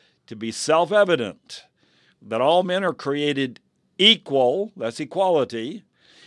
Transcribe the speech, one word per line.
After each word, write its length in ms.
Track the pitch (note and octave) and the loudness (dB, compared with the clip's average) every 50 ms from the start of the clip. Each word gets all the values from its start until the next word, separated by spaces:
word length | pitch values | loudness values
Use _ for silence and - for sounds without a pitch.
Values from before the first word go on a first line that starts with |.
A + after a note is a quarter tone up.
| _ _ _ _ _ | _ _ _ _ _
to 100 | - A2+ | -18 -14
be 160 | G#2 A2+ A2+ | -10 -8 -8
self-evident, 1120 | - - - D3 D#3 E3 F3 D3+ G#3 G#3 G3+ F3 E3 B2+ A2 F#2+ D#2 _ _ - - - - _ _ _ _ _ _ _ _ _ _ _ | -8 -6 0 2 2 2 2 2 2 2 4 4 2 -2 -2 -8 -10 _ _ -20 -20 -20 -20 _ _ _ _ _ _ _ _ _ _ _
that 200 | G2 G2+ A2 A#2 | -10 -6 -2 0
all 220 | B2+ D3+ E3+ F3+ F#3 | 2 4 4 2 2
men 200 | F3+ F3+ G3 G3 | 0 -2 -2 -2
are 100 | F3 D3 | -4 -4
created 640 | - - C#3 C#3+ D3 D3 D3 C#3 C#3 C3+ B2+ A2+ - _ _ _ _ _ _ _ - | -4 -6 -4 -4 -2 -2 -2 0 -2 -4 -4 -6 -14 _ _ _ _ _ _ _ 4
equal," 720 | F#3+ A3 A3+ D3+ - - C#3 C3+ B2+ B2 C#3+ F#3+ G#3 A3 _ | 6 6 6 4 0 -2 0 2 2 2 2 0 -6 -8 _
that's 240 | - A2+ A#2 - - | -6 -6 -6 -6 -6
equality, 840 | D3+ A#2+ - F3+ F#3+ F#3 E3+ D3 B2 - A#2+ A2+ A2+ C#3+ G3+ G3 _ _ _ _ _ _ _ _ - | -10 -8 -2 -2 0 2 2 0 0 -2 -4 -8 -8 -8 -10 -14 _ _ _ _ _ _ _ _ -20